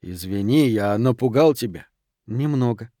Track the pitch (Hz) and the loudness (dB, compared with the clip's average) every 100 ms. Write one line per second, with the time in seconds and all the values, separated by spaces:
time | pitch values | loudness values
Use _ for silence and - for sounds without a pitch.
0 | 87 90 92 101 101 139 139 107 101 104 | -12 -12 -6 -4 0 2 2 2 0 0
1 | 123 120 131 113 156 143 117 82 - _ | 0 0 0 4 4 2 -4 -8 -18 _
2 | _ _ - 113 147 143 123 110 117 _ | _ _ -10 -4 -2 0 0 -2 -8 _